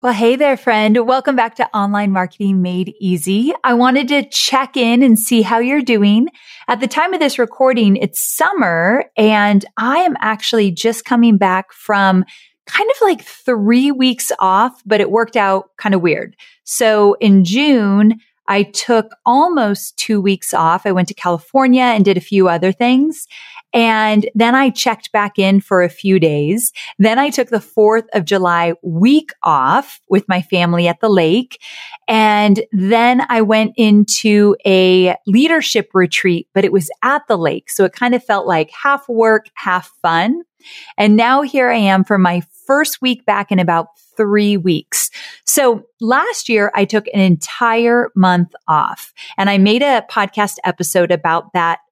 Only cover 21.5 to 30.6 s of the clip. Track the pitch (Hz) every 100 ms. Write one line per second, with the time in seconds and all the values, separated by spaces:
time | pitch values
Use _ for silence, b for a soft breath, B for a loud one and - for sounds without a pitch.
21.5 | 269 262 254 247 220 196 185 - 196 185
22.5 | 170 185 190 240 254 302 311 - B B
23.5 | B _ 247 226 220 214 214 208 220 233
24.5 | 254 269 - - 220 - 214 208 - 190
25.5 | 196 - 190 175 - 196 190 160 147 147
26.5 | 214 240 - B - 208 233 285 - 247
27.5 | 226 - - 208 220 226 208 160 196 180
28.5 | 170 170 170 185 165 214 294 311 - -
29.5 | 147 131 208 285 - _ 190 - 185 -
30.5 | 185